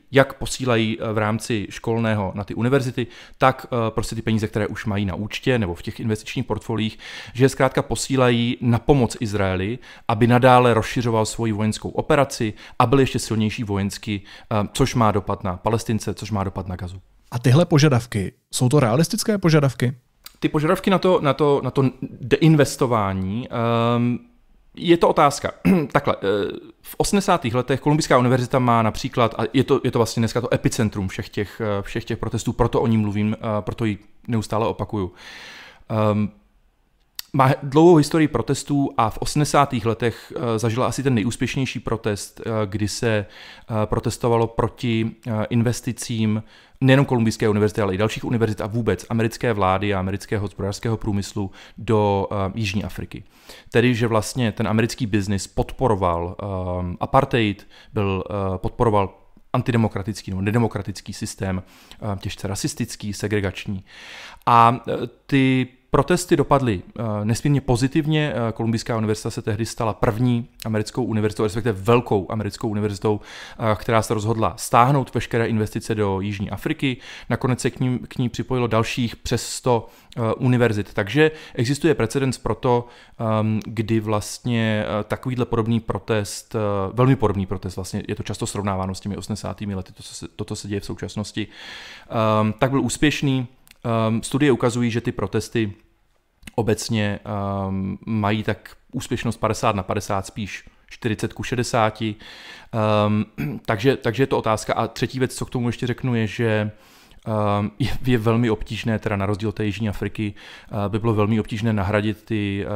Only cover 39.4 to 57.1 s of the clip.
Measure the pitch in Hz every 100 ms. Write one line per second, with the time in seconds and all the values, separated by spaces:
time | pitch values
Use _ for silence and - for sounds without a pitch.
39.4 | 143 151 143 123 107 107 120 - - -
40.4 | 123 113 117 113 117 120 135 120 107 -
41.4 | 127 - 131 120 131 113 110 101 - -
42.4 | - 110 104 98 104 - 117 107 101 -
43.4 | - - - 110 107 113 117 - 123 117
44.4 | 113 - 113 - 123 113 113 - - 107
45.4 | 107 117 117 113 - 113 - 117 110 107
46.4 | - - _ - 131 131 139 127 113 -
47.4 | 117 104 104 - 101 95 107 - - 120
48.4 | 110 104 104 113 110 92 - 113 113 -
49.4 | 127 104 95 95 104 95 92 95 - 110
50.4 | 101 - 95 104 120 110 - 101 95 -
51.4 | 95 - - - 104 107 104 98 98 104
52.4 | 98 98 107 101 85 - 85 - - _
53.4 | - - - 120 120 117 117 110 101 -
54.4 | 117 98 107 110 117 - 110 107 95 98
55.4 | - - 120 - 131 101 92 85 87 -
56.4 | 101 95 90 90 90 - -